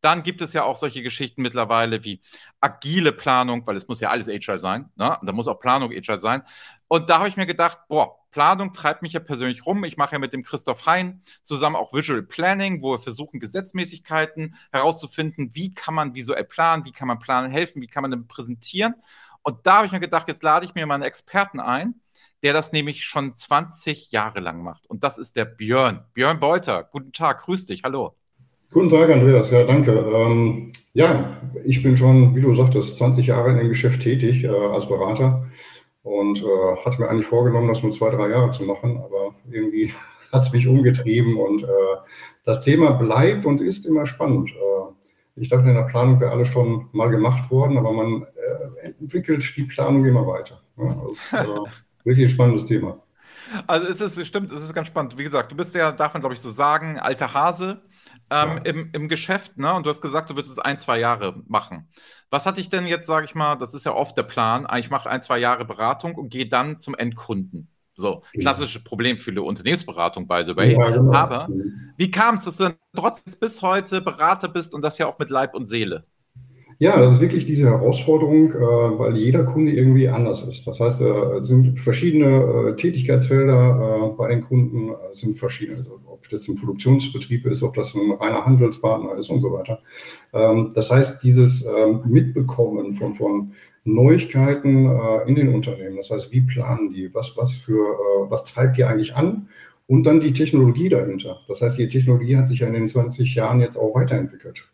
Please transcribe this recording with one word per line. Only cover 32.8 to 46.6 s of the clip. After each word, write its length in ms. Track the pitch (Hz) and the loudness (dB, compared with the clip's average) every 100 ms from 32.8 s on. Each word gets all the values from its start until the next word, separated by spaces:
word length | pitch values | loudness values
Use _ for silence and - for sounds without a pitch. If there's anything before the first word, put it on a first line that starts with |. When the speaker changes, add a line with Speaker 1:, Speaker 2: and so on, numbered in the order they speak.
| 98 | -2
Speaker 2:
zwanzig 320 | - 123 127 123 | -2 0 2 2
Jahre 240 | 117 120 | 2 2
in 60 | 123 | 2
dem 120 | 113 | 2
Geschäft 320 | 113 120 - | 0 0 0
tätig, 440 | 113 131 117 127 | 0 0 2 0
äh, 40 | - | 0
als 380 | 101 101 104 101 | 0 0 -2 -2
Berater 580 | 98 95 120 131 127 - - - - _ _ | -2 -2 0 2 0 -4 -16 -20 -20 _ _
und, 360 | - 101 101 101 | -6 -2 -2 -2
äh, 360 | 104 95 95 92 | 0 0 2 -2
hatte 160 | 123 127 | -4 -2
mir 80 | 120 | -2
eigentlich 180 | 113 107 | -2 0
vorgenommen, 400 | 120 123 117 117 | 2 2 2 0
das 160 | 113 | 0
nur 80 | 107 | -2
zwei, 200 | - 110 | 0 0
drei 180 | 110 104 | 0 0
Jahre 240 | 120 120 | 2 2
zu 100 | - | 0
machen, 360 | 98 101 123 120 | -6 -4 -4 -4
aber 360 | 101 98 98 - 127 | -6 -6 -6 -10 -14
irgendwie 420 | 113 107 107 107 - - | -6 -4 -2 -4 -4 -20
<laughs> 200 | - _ | -20 _
hat's 220 | 131 127 | 0 2
mich 160 | 123 127 | 2 4
umgetrieben 680 | 131 127 - - 113 117 113 | 6 6 2 0 2 2 2
und, 280 | 98 104 | 0 -2
äh, 20 | 101 98 95 95 - - - _ | 0 0 2 -2 -8 -20 -20 _
das 160 | - 113 | -2 0
Thema 320 | - 160 156 | 2 4 4
bleibt 520 | 127 113 113 165 208 | 4 2 4 4 2
und 160 | 151 139 | 0 0
ist 260 | - 190 - | -2 -4 0
immer 200 | 156 139 | 0 0
spannend. 460 | - 156 131 131 | -4 -2 0 -2
Äh, 400 | - 98 98 95 - _ _ _ | -4 -2 -2 -4 -16 _ _ _
ich 140 | - 123 | -10 0
dachte, 200 | 127 127 | 4 6
in 60 | |
der 80 | 120 | 4
Planung 380 | 123 120 127 127 | 2 2 4 6
wäre 100 | 123 | 4
alles 160 | 120 120 | 2 0
schon 440 | 127 | 2